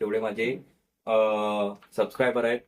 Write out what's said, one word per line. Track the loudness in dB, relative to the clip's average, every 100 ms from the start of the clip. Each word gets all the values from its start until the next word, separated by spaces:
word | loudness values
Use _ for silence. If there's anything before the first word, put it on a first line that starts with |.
तेवढे | -2 -2
माझे, | -2 -2 -4 -4 -10 _ _ _ 0
अ, | 4 4 2 0 -2 -2 -6 -6 -4
सबस्क्रायबर | -2 0 0 0
आहेत | 0 -2